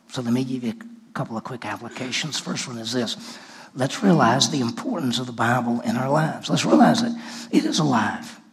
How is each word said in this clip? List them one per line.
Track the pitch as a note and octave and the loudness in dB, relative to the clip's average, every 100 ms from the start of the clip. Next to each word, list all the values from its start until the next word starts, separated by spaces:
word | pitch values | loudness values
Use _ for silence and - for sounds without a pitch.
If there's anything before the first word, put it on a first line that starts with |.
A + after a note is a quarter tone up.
| _ | _
So | B2+ | -6
let | A#2 | 0
me | B2 C3 | 0 0
give | C3 | -4
you | A#2 | -4
a | G#2+ - - - | -6 -12 -18 -14
couple | - - A2 | -10 -6 -6
of | |
quick | - B2+ - | -8 -10 -8
applications. | G2+ A#2 - B2+ A2+ D3+ - | -10 -10 -10 -6 -4 -4 -6
First | - - - | -6 -6 -6
one | A#2 | -8
is | A2+ | -4
this. | B2+ A2+ - - - - - - - | -2 -2 -6 -12 -18 -18 -20 -16 -4
Let's | C3+ - | -4 2
realize | G3+ E3 A#2 C3 - | 4 6 6 4 2
the | C#3+ | 0
importance | A#2 - - G#3 C3 A#2 | -2 -2 -4 -2 -2 -2
of | B2+ | -4
the | |
Bible | A#2 A#2 B2+ A#2 A#2+ | -2 2 2 2 -2
in | A#2 A#2+ | -2 -2
our | C3+ | 0
lives. | D3+ D#3 - - | 2 2 -2 -2
Let's | - | 0
realize | - - B3 - | 4 8 8 6
that | - - - - - | 0 -4 -10 -14 0
it | C#3+ - | 2 2
is | - | 0
alive. | D3+ A#2 G#2 - - - - | 2 2 0 -4 -12 -18 -20